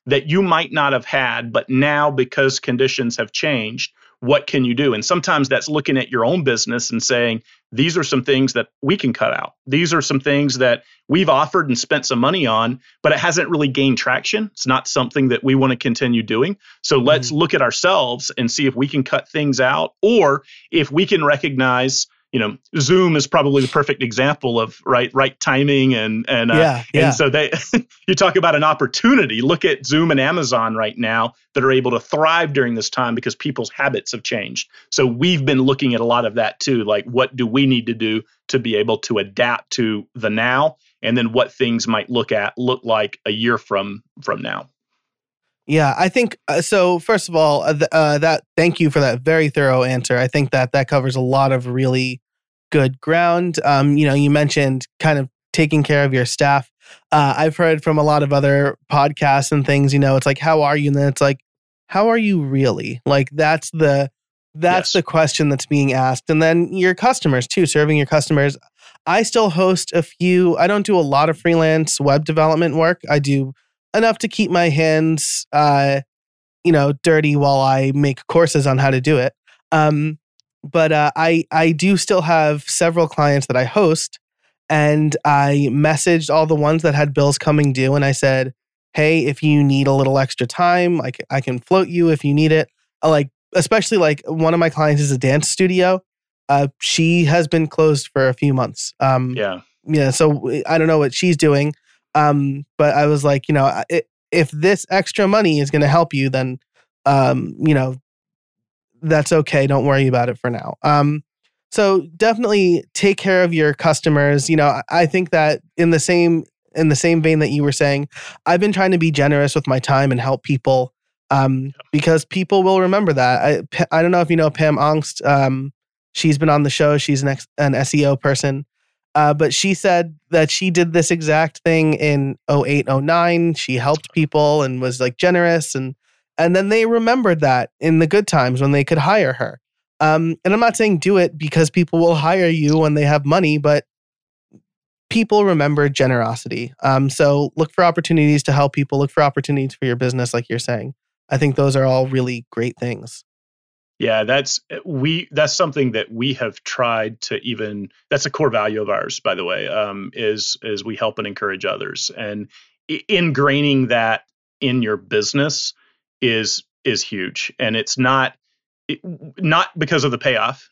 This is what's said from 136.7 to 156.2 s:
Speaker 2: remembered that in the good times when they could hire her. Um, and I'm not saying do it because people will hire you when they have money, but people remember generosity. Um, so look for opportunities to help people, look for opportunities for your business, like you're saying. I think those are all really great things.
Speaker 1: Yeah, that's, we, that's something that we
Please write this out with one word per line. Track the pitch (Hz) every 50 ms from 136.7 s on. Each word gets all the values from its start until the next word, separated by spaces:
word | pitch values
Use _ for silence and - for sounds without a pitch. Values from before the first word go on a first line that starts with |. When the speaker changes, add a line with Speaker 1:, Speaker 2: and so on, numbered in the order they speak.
| 220 226 226
Speaker 2:
remembered | 226 233 233 226 233 247 262 226 196 170 156
that | 151 131 127 123 - - _ -
in | 139 165 160 160
the | 165
good | 156 196 208 208 -
times | 180 147 123 127 127 127
when | 139 139
they | 143 143 135
could | - 165 156
hire | 139 175 208 214 165 131
her. | 127 - 123 107 - - _ _ _ _ _ _ _ -
Um, | 156 156 156 160 165 165 160 - -
and | 185 202
I'm | 226
not | 233 233 -
saying | - 220 214 190 151
do | - 185 202
it | 185 175 - -
because | 147 156 143 - 165 160 147
people | - 185 170 - - 165
will | 170 170 165
hire | 151 147 165 185 190 180 165
you | 165 160 147 147 156 160
when | 160 151 147
they | 151 147
have | 143 151 147 139
money, | 143 160 190 180 151 151 151
but | 147 147 147 147 - _ _ _ _ _ _ _ _ _ _ _ _ _ _ - _ _ _ _ _ _ _ _ _ -
people | - 226 220 - 214 214 202
remember | 190 175 151 143 147 147 147 143 143
generosity. | 139 - 135 127 127 120 113 113 117 - - 127 117 117 120 127 - -
Um, | - 135 135 135 139 135
so | - - 151 143 143 143 147 - -
look | 151 160 -
for | - -
opportunities | 175 170 156 175 156 - 165 160 147 147 147 143 -
to | -
help | 131 143 143 139
people, | - 147 139 - 143 139
look | 139 139
for | - 160
opportunities | 147 139 - 147 135 - 143 139 135 131 -
for | - 139
your | 127 120
business, | 123 131 123 127 127 123 120 -
like | 120 120 -
you're | 113 120
saying. | - - 123 107 113 131 - _ _ _ _ _ _ -
I | 143 135
think | 151 143 131
those | - 139 139 131
are | 135 135
all | 131 127 131 131
really | 131 135 131 127 127 123 117 123 -
great | - 113 117 123 - -
things. | 123 123 113 101 110 117 - - - _ _ _ _ _ _ _ _ _ _ _ _ _ _ -
Speaker 1:
Yeah, | 123 113 110 110
that's, | 107 113 131 143 139 - - - _ - 151 175 -
we, | 190 151 131 135 156 165 170 180 -
that's | 151 151 151 135 -
something | - 180 156 135 151 135 123
that | 107 110 - -
we | 113 113